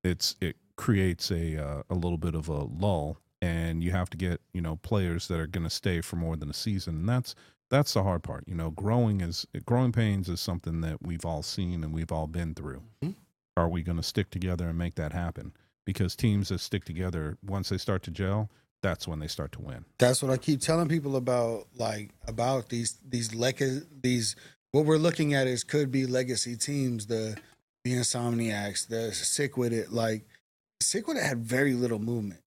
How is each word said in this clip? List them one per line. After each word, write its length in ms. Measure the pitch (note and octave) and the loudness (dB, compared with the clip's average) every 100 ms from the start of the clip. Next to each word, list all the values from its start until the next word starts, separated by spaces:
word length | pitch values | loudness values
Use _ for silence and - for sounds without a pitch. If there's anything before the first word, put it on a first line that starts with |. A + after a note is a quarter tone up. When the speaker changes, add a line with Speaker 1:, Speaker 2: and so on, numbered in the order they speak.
Speaker 1:
it's, 320 | F#2 F2 - - | 0 2 0 0
it 160 | F2 - _ - | -4 -4 _ -2
creates 560 | - G2+ F#2+ E2+ - | 4 4 4 2 -2
a, 260 | E2+ E2 D#2 | -2 0 -2
uh, 260 | C#2+ D2 - | -4 -6 -2
a 60 | F2 | 0
little 220 | F2 E2+ | 0 0
bit 180 | E2+ D#2+ | 0 -2
of 120 | D2+ | -2
a 160 | D2 | -2
lull, 540 | C#2+ D2 G#2 F2 D2+ - _ _ | -2 0 2 2 0 -6 _ _
and 400 | F2 E2 E2 E2 | -2 0 0 0
you 80 | E2+ | 0
have 180 | F2+ F2+ | 0 0
to 60 | D#2+ | -2
get, 240 | F2+ E2+ _ | -2 -2 _
you 80 | F#2 | -4
know, 160 | E2 D#2+ | -4 -4
players 500 | - G#2+ F2+ E2+ - | 0 0 2 -2 -2
that 120 | E2+ | -4
are 80 | D#2+ | -2
gonna 220 | F#2+ E2 | -2 -4
stay 320 | - G2 E2+ | -2 0 0
for 140 | - F2 | -2 -2
more 200 | E2 D#2+ | -2 -4
than 140 | D2 | -6
a 40 | |
season. 420 | - A2+ G2 - D#2 | -6 -2 -2 -4 -2
And 120 | F#2+ | 0
that's, 240 | B2 - - - _ _ | 0 0 -10 -20 _ _
that's 240 | C3+ D3 | 2 4
the 100 | G#2 | 2
hard 180 | F#2+ F2 | 2 0
part. 220 | - A#2 - | -2 -8 -6
You 60 | E2+ | -4
know, 140 | E2 | -4
growing 500 | D#2 G#2 A#2+ A2+ G2+ | -2 2 4 4 2
is, 260 | E2+ E2+ - - - | 0 -4 -8 -10 0
growing 280 | A#2+ B2+ | 2 4
pains 340 | A#2 A2 G2 F2+ | 4 2 2 0
is 140 | E2+ | -4
something 400 | - F2 - E2 | -2 -4 -2 -2
that 200 | D#2+ D#2 | -2 -4
we've 240 | F2 E2 E2+ | -4 -4 -2
all 160 | D#2 | -4
seen 420 | - - F2+ F2 | -4 -2 -2 -2
and 100 | D#2 | -2
we've 180 | D#2+ E2 | -2 -2
all 160 | D#2+ D#2 | -2 -2
been 260 | E2+ E2 | -2 -4
through. 300 | D#2+ C#2+ C2 - _ | -6 -8 -10 -14 _
Speaker 2:
Mm-hmm. 100 | D#3 G3 _ _ _ - | -6 -6 _ _ _ 0
Speaker 1:
Are 120 | E2+ | 2
we 120 | F2 | 0
gonna 220 | D#2+ E2 | -2 -2
stick 260 | - - G2 | 0 -2 -2
together 380 | F#2 F#2 F2 E2+ | -2 -2 0 -2
and 100 | E2+ | -2
make 180 | F2 - | -2 -2
that 180 | D2+ | -4
happen? 400 | F#2 E2+ - - - _ _ - | -2 -4 -6 -12 -16 _ _ -6
Because 300 | - F2+ - | 0 0 2
teams 340 | A#2 G2+ F#2 | 2 4 0
that 100 | F#2 | -4
stick 240 | - G2+ | -2 -4
together, 540 | - E2 F2+ E2+ D2+ - | -4 -4 -2 -2 -4 -6
once 260 | G2 G2 F#2 | -6 -4 -2
they 80 | F#2+ | -2
start 260 | - F#2 | 0 -2
to 80 | - | -2
gel, 400 | E2+ F#2+ G2+ G#2+ _ _ _ | -4 0 0 -2 _ _ _
that's 240 | G2 D#2+ - | -2 -2 -4
when 120 | D#2 | -6
they 80 | D2+ | -6
start 260 | - C#2+ | -6 -8
to 80 | - | -8
win. 240 | - A#1+ - - | -10 -12 -14 4
Speaker 3:
That's 240 | B2 C3 | 6 6
what 100 | C3+ | 2
I 60 | B2+ | 0
keep 220 | - C#3 | 2 0
telling 260 | - E3 D#3 | 2 2 2
people 280 | E3 C#3+ C3+ | 0 0 0
about, 520 | B2 B2 A#2 A2 - - | 2 2 2 -2 -10 -4
like, 360 | A2+ G#2 G#2 - - | -4 -2 -8 -12 -8
about 420 | A2 A#2+ C3 - | -2 0 0 -2
these, 300 | A#2+ A#2 - C3+ | -2 -2 -6 -4
these 260 | B2 A2+ | -4 -2
leg-, 300 | A2+ B2 B2+ C3+ C3 - C#3 | 0 0 2 0 0 -6 -2
these, 340 | B2+ B2 G#2+ - - _ _ | 2 2 0 -4 -16 _ _
what 140 | C#3+ D3+ | 4 6
we're 120 | D#3 | 6
looking 360 | E3+ D#3+ D3+ | 6 4 4
at 140 | C#3+ C3 | 4 4
is, 160 | A#2+ | 0
could 280 | - D3 C#3+ | 0 2 2
be 140 | C3+ C3 | 2 2
legacy 500 | B2+ B2+ A2+ A#2+ A#2 | 2 2 -2 -2 -4
teams, 500 | - C#3+ C3 A#2 G#2 | -2 0 0 0 -2
the, 320 | A2+ A2 G#2 - _ _ _ | -2 -2 -6 -12 _ _ _
the 100 | B2 | 0
Insomniacs, 920 | B2 A#2+ B2 A#2+ A#2 A#2 G#2 G2+ G2 - | 2 2 0 0 2 2 0 -2 -4 -4
the 260 | A2+ A2+ | -2 -2
Sick 420 | F#2+ - - C#3 B2+ | -2 -2 0 0 0
With 140 | A#2+ | 0
It. 180 | A2+ G2 | 0 0
Like, 340 | A2+ A2+ G#2+ - _ _ _ _ _ | 0 2 0 -6 _ _ _ _ _
Sick 260 | - G3+ A3+ | 0 0 0
With 100 | C#4+ | 0
It 60 | |
had 220 | D#3 B2 A2+ | 0 0 0
very 280 | B2+ C#3+ | 4 4
little 260 | B2 B2 A2 | 4 2 0
movement. 400 | A2+ A#2+ G#2 E2 | 0 0 -2 -6